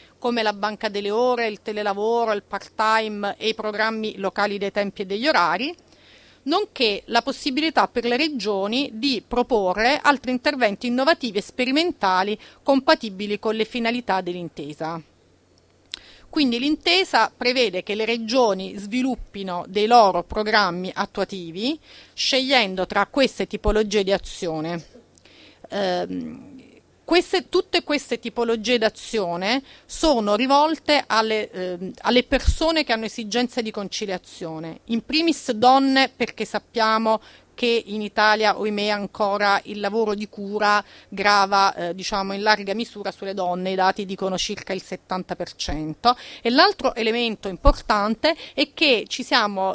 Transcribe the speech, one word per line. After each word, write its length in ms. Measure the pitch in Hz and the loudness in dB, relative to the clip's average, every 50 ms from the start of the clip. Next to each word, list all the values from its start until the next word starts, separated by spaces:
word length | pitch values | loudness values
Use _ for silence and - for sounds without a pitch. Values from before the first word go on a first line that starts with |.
| - _ _ _ | -20 _ _ _
come 240 | - 247 240 233 | -4 -2 0 0
la 100 | 220 214 | 0 0
banca 360 | 208 202 202 214 214 - - 220 | -2 -2 -4 -4 -4 -4 -6 -4
delle 240 | 196 202 208 202 | -4 -4 -4 -2
ore, 340 | 208 226 247 254 247 233 233 | 0 2 2 2 2 0 -2
il 160 | 220 208 - | -4 -4 -6
telelavoro, 680 | _ - 214 208 208 208 196 202 208 220 233 233 233 226 | _ -8 -6 -4 -2 -2 -2 -2 0 0 0 0 0 0
il 100 | 208 202 | -2 -4
part-time 920 | - _ - 196 - - - - 214 220 220 220 220 214 214 202 202 202 - - | -4 _ -10 -10 -10 -8 -4 0 2 4 4 2 2 -2 -4 -4 -6 -6 -6 -4
e 120 | - 220 | -4 -4
i 40 | 220 | -4
programmi 640 | 226 214 214 208 208 220 220 226 220 220 214 - 190 | -2 -4 -4 -2 0 0 0 -2 -4 -6 -6 -6 -4
locali 400 | 196 190 - - 202 208 202 202 | -4 -4 0 0 0 0 -2 -4
dei 140 | 202 196 | -4 -2
tempi 300 | - 208 202 202 - - | -2 -2 -2 -2 -4 -8
e 40 | 202 | -6
degli 220 | 185 196 214 240 311 | -6 -4 -2 0 2
orari, 440 | 294 208 175 160 165 190 247 302 349 - _ _ - _ _ - - - - - _ _ _ | 2 4 4 2 2 0 -2 -6 -8 -12 _ _ -20 _ _ -20 -20 -20 -20 -20 _ _ _
nonché 600 | 269 320 392 427 - _ - 254 214 202 180 - | -2 -2 0 -2 -4 _ 0 0 0 0 -2 -4
la 160 | - 220 233 | -2 0 0
possibilità 640 | 233 285 254 - - 302 254 285 302 320 - - 202 | 0 0 -4 -4 -4 -4 -2 0 -2 2 2 2 2
per 180 | - - 247 220 | 2 0 -2 -2
le 120 | 240 240 | 0 0
regioni 760 | 247 311 320 302 240 190 208 208 190 196 202 226 254 285 - 220 | 0 0 -2 -2 -4 -2 -2 -2 -2 -2 -2 -2 -2 -2 -4 -4
di 280 | 220 233 285 254 202 - | -4 -2 -2 -2 -2 -4
proporre 760 | _ - 247 247 - 247 214 196 180 180 202 220 247 294 - | _ -2 -2 0 2 0 2 2 0 0 2 2 2 2 4
altri 300 | - 285 285 - - 240 | 4 2 2 2 0 -4
interventi 560 | 254 247 - 302 285 262 247 208 202 - - 247 | -4 0 0 -2 0 2 0 0 0 -2 -4 -2
innovativi 500 | 240 247 269 302 339 - - 233 180 202 | -2 2 2 2 2 2 -2 -4 -4 -4
e 40 | |
sperimentali 920 | - - - - 247 240 262 302 339 359 - - - 190 185 185 190 208 214 - - - - _ _ | -6 -4 -4 -2 -2 0 2 2 0 0 -2 0 0 2 2 2 0 0 -4 -6 -10 -16 -20 _ _
compatibili 760 | - 277 269 262 - 320 311 - 220 190 185 208 202 208 202 | 2 2 4 4 4 2 2 0 -6 -8 -6 -6 -4 -4 -4
con 160 | - 220 220 | -2 -2 -2
le 100 | 220 214 | -2 -2
finalità 560 | 220 - 247 233 226 240 247 240 - 190 190 | -4 -4 -2 -2 -2 -2 -2 -2 -2 -2 -2
dell'intesa. 800 | 185 175 175 180 175 156 - - 151 143 151 - 160 156 170 160 151 _ _ _ _ _ _ _ _ _ _ _ _ _ _ _ _ _ - - - - - - - - | -2 -4 -6 -8 -8 -10 -10 -12 -12 -12 -10 -8 -8 -8 -8 -10 -12 _ _ _ _ _ _ _ _ _ _ _ _ _ _ _ _ _ -16 -16 -16 -20 -20 -20 -20 -4
Quindi 300 | - 320 294 254 233 233 | 0 0 2 2 2 0
l'intesa 720 | 262 294 311 302 - 359 339 370 381 - - 233 220 214 - | 0 0 -2 0 0 2 2 2 2 2 2 2 2 2 0
prevede 460 | - 233 247 254 262 240 208 175 185 | -2 -2 0 2 2 2 2 0 -4
che 120 | - - 202 | -4 -4 -4
le 120 | 214 220 | -2 -2
regioni 680 | 220 233 233 226 214 233 269 247 214 190 190 190 190 - 208 | -2 -2 -2 -2 0 2 4 4 4 2 0 -4 -8 -10 -10
sviluppino 880 | 196 208 208 254 254 269 247 - - - - 196 196 190 175 175 170 - | -8 -4 -2 -2 0 -2 -2 -4 -8 -12 -10 -10 -8 -6 -6 -6 -8 -4
dei 180 | 185 208 208 | -2 0 4
loro 360 | 220 240 240 214 190 180 175 | 8 8 8 8 8 4 2
programmi 680 | 170 - - 214 214 214 214 214 202 180 170 180 185 185 | -2 -2 -4 -4 -2 2 2 4 4 2 0 -4 -6 -6
attuativi 840 | - - 202 - - 208 190 - 208 190 175 165 160 180 220 262 330 302 _ - - - - - _ | -4 -4 -6 -4 -4 -4 -4 -4 -4 -8 -10 -10 -6 -4 -2 -2 -4 -4 _ -18 -20 -20 -20 -16 _
scegliendo 720 | - - - 277 262 262 262 277 254 220 190 185 185 180 | -4 -2 0 0 0 2 2 2 2 2 2 -2 -4 -4
tra 180 | - - 202 202 | -2 0 0 0
queste 420 | - - 294 269 254 - - 196 | 0 2 2 2 2 2 -2 -4
tipologie 560 | - - 202 - 214 202 214 220 208 196 214 | -6 -6 -2 -2 0 2 2 0 2 0 0
di 100 | 196 185 | 2 2
azione. 680 | 196 185 - - - - 196 170 160 156 156 165 175 170 165 - - - - _ - - _ _ - - - - _ _ - - | 0 0 -2 -6 -6 -6 -6 -4 -4 -4 -4 -6 -6 -8 -10 -14 -20 -20 -20 _ -20 -20 _ _ -20 -20 -20 -20 _ _ -14 -8
Ehm, 840 | - 202 196 185 180 180 180 180 - - - - - - - - - - - - - - _ _ _ _ _ | -4 -2 -2 0 -2 -2 -4 -4 -6 -8 -8 -10 -12 -14 -18 -20 -20 -20 -20 -20 -20 -20 _ _ _ _ _
queste, 460 | - 330 349 339 - - 359 - - | 2 2 2 4 2 0 -2 -2 0
tutte 320 | - 359 370 - - 349 | 0 0 0 0 -2 -2
queste 360 | - - 294 285 - - 247 226 | 0 0 -2 -2 -2 -4 -6 -6
tipologie 600 | - 226 - 240 233 233 226 226 208 226 247 233 | -6 -6 -4 -2 0 0 0 -2 0 0 2 2
d'azione 840 | 220 214 - - - - - 220 190 170 170 175 185 202 240 277 269 - - - _ | 2 0 0 -4 -6 -4 -2 -2 -2 -2 -2 -2 -2 0 0 -2 -2 -6 -16 -20 _
sono 500 | - - - - 311 285 233 208 202 208 | -8 -2 2 4 4 4 4 4 2 2
rivolte 720 | 208 254 262 277 285 294 320 320 - - - 294 277 - | 2 4 4 4 4 4 4 2 -2 0 2 2 2 2
alle, 440 | - - 220 220 220 220 214 208 - | 2 2 2 2 2 0 -2 -2 -4
ehm, 420 | - 190 185 185 180 175 190 180 - - | -8 -8 -6 -6 -6 -6 -8 -10 -10 -4
alle 220 | - 202 240 247 | -2 2 2 2
persone 600 | 240 - 285 254 - - - - 311 320 330 320 | 2 2 -2 0 2 2 2 2 2 0 2 0
che 120 | 294 - 233 | 0 0 -2
hanno 100 | 220 220 | -2 -2
esigenze 560 | 208 - - 226 208 196 240 247 247 - 262 | -6 -8 -8 -8 -4 -2 -2 -2 0 -2 -4
di 100 | 226 220 | -6 -4
conciliazione, 1120 | 208 214 202 180 - - 220 196 185 180 - - - - - 165 160 156 165 160 160 - _ | -6 -8 -8 -8 -8 -8 -6 -6 -6 -8 -8 -12 -12 -10 -10 -10 -8 -10 -10 -12 -14 -14 _
in 200 | - 233 233 - | -4 -4 -4 -2
primis 460 | - 254 311 339 330 302 - - - | 0 0 2 2 2 0 0 -2 -4
donne, 600 | 240 214 233 247 262 269 269 269 269 269 269 254 - | 0 4 6 6 6 6 6 4 4 4 2 2 0
perché 300 | - 247 - - - 214 | -4 -6 -6 -4 -6 -6
sappiamo 720 | - - 202 - _ - 233 220 220 220 220 226 220 220 214 - - - - _ _ _ | -6 -6 -6 -8 _ -2 0 2 2 2 2 2 2 0 0 -2 -8 -20 -20 _ _ _
che 280 | - 247 240 233 233 - | -2 0 0 2 0 -2
in 140 | - 202 214 | -4 -6 -6
Italia, 580 | 208 202 - 226 214 214 214 214 214 208 190 - | -6 -4 0 4 4 4 4 4 4 2 2 2
ohimè, 300 | 202 214 208 208 208 214 | -2 -2 -2 -2 -2 -2
ancora 720 | 208 202 202 196 - - 214 196 196 208 - 302 202 - - | -2 -2 -4 -6 -4 -2 0 0 0 2 2 2 2 0 -2
il 140 | - 208 208 | -6 -8 -6
lavoro 360 | 202 202 202 226 220 208 208 | -4 -2 0 0 0 0 -2
di 120 | 208 214 | -4 -6
cura 560 | 202 - - 202 196 208 208 208 208 208 208 202 - - - - _ | -10 -10 -12 -10 -8 -4 0 2 2 2 2 0 -4 -12 -20 -18 _
grava, 640 | 196 196 196 208 202 202 196 190 202 196 196 196 - | -6 0 2 4 4 4 4 4 4 4 4 4 2
eh, 200 | - 170 170 175 | -2 -4 -6 -6
diciamo, 380 | 190 180 - 214 196 196 196 | -6 -6 -4 -4 -4 -2 -4
in 100 | 196 196 | -4 0
larga 320 | 208 214 214 208 202 196 202 | 2 2 2 2 0 -4 -4
misura 380 | 220 233 - - 214 202 196 | -4 -6 -8 -10 -8 -8 -8
sulle 220 | 185 - 202 196 196 | -8 -8 -8 -8 -4
donne, 380 | 202 185 180 180 180 185 190 | -4 -2 -2 -2 -2 -2 -2
i 20 | 190 | 0
dati 320 | 185 185 190 190 - 202 | 2 2 2 2 0 -4
dicono 320 | 185 196 - 196 190 185 175 | -8 -6 -4 -4 -4 -2 -4
circa 340 | - - 208 - - - | -4 -6 -6 -8 -8 -8
il 100 | 196 190 | -8 -8
settanta 540 | - - 185 180 _ - 185 185 185 - 175 | -8 -10 -12 -12 _ -6 -6 -6 -6 -8 -8
per 180 | - 180 - - | -8 -8 -10 -10
cento. 640 | - - - 143 151 156 156 156 - - 240 247 - - - - - | -10 -8 -6 -4 -4 -4 -6 -8 0 0 0 0 0 -6 -16 -16 -4
E 80 | - 233 | -2 2
l'altro 460 | 240 285 349 415 - - - 254 - | 4 4 4 4 2 0 -2 -2 -2
elemento 540 | 233 220 226 226 240 240 233 214 - - 202 | 0 -2 0 0 0 -2 -2 -4 -6 -8 -10
importante 840 | 185 - - - - - - - 220 208 202 214 226 - - 302 330 - - - - | -8 2 2 2 2 2 0 0 0 2 2 0 0 0 0 0 0 -2 -6 -8 -2
è 180 | - 294 294 | -2 -2 -2
che 320 | _ - 330 294 247 208 175 | _ 2 2 4 4 2 0
ci 160 | - - - | -4 -8 -8
siamo 520 | 247 - 294 254 214 208 202 190 190 190 - | -2 0 2 2 2 2 0 -2 -2 -2 -2